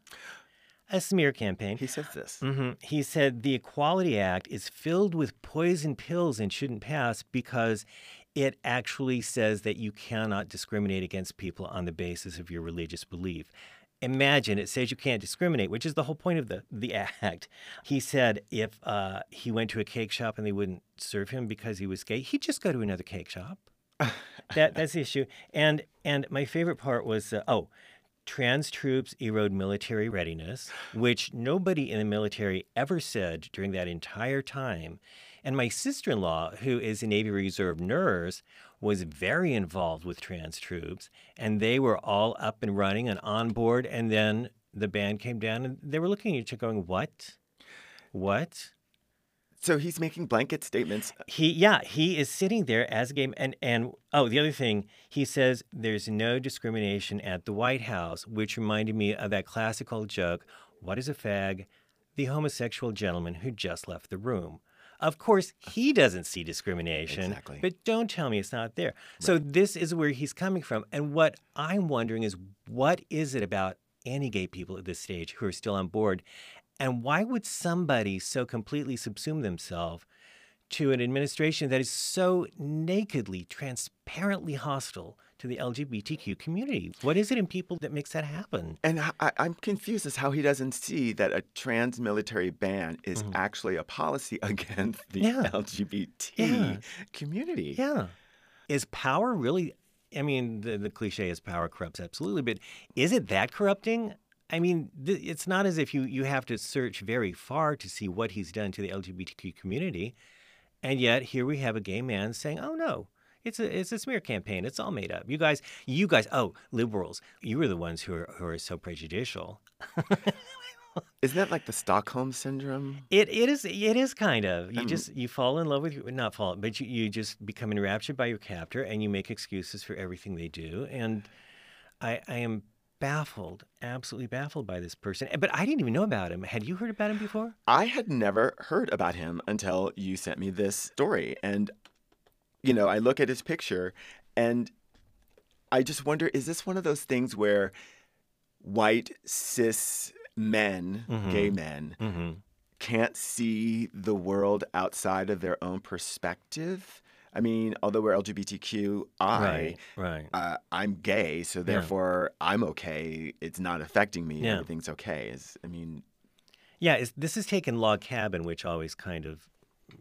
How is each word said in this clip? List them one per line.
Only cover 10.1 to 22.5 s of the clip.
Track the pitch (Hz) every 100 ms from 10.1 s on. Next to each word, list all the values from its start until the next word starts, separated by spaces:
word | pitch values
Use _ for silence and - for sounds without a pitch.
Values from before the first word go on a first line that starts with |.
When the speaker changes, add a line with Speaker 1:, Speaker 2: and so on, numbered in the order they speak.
| 110 110 101 104
Speaker 1:
discriminate | 95 - 107 101 95
against | 87 98 92 -
people | 95 - 95
on | 92
the | 87
basis | 80 87 87 95 85
of | 82
your | 85
religious | 82 82 82 85
belief." | - 87 92 82 - - - - _ _
Imagine, | 127 131 139 143 113 101
it | 92
says | - 120
you | 117
can't | 139 113
discriminate, | - - 180 143 104
which | 117 165
is |
the | 147
whole | 143 156
point | 180 165
of | 120
the, | 87 -
the | 104 113
<laughs> | 101 92 -
act. | 101 85 - - - -
He | - 139
said | - 139 120 104 -
if, | 113 107 -
uh, | - 104 95 95 -
he | - 120
went | 110 113
to | 110
a |
cake | 104 120 110
shop | - 113 110
and | 107
they |
wouldn't | 101 98 90 - -
serve | - 101 98
him | 131 117
because | 107 113 95
he | 95
was | 92
gay, | - 113
he'd | 135 285
just | -